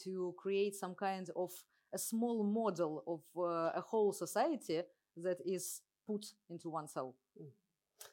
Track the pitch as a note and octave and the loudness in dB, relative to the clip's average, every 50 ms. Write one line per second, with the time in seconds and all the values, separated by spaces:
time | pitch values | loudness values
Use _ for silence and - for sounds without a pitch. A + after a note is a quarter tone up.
0 | - F#3 F#3+ F#3 F3+ F3+ F3+ - - G3 G3 G3 G3+ G#3 G3+ G3+ G3 F3+ F3+ - | -4 -4 -2 0 -2 -2 -2 -2 0 2 4 4 4 2 2 -2 -4 -6 -4 -2
1 | G3+ G3 F#3+ F#3+ F#3 E3+ - - F3+ F3 - - - _ _ _ _ _ - F#3+ | 0 0 0 -2 -4 -4 -2 -2 -2 -2 -4 -8 -16 _ _ _ _ _ -6 -4
2 | - - A3+ A3+ A#3 A#3+ A#3 A3 G#3 G3+ G#3 A3+ A3+ G#3 F3+ D#3+ F3 D3+ D#3 D3 | -2 0 0 2 2 2 2 4 4 4 4 4 4 2 2 2 2 2 0 -2
3 | - E3 E3+ D#3+ - - - E3+ F3+ F3 E3+ E3 E3 E3 - F3+ F3 - - A3 | -4 -4 -4 -4 -6 -6 -4 0 0 2 2 2 2 2 2 0 -2 0 4 4
4 | G#3 G3+ F#3+ - F3 D#3+ - G#3 B3+ E4+ D#4 - - - D#3+ D#3+ F3+ - _ _ | 4 4 4 2 -2 0 2 4 4 4 2 0 0 0 0 0 -2 -4 _ _
5 | _ _ _ E3+ E3+ F#3 F3+ F3+ F3 F3 F#3+ F3 - - - - - _ _ _ | _ _ _ -4 -2 0 0 0 0 -2 -2 -2 -2 -6 -8 -8 -12 _ _ _
6 | _ - G#3+ G3+ G#3 - - _ _ - E3+ E3 - E3 D#3 D#3+ D3+ D3+ - D#3 | _ -4 -4 -4 -6 -8 -16 _ _ -12 -12 -10 -8 -6 -6 -6 -6 -6 -6 -6
7 | C3 C3 B2 _ _ _ - - E3 C#3 - _ _ _ _ _ _ _ _ - | -6 -6 -8 _ _ _ -20 -18 -16 -16 -18 _ _ _ _ _ _ _ _ -20
8 | - - | -20 -20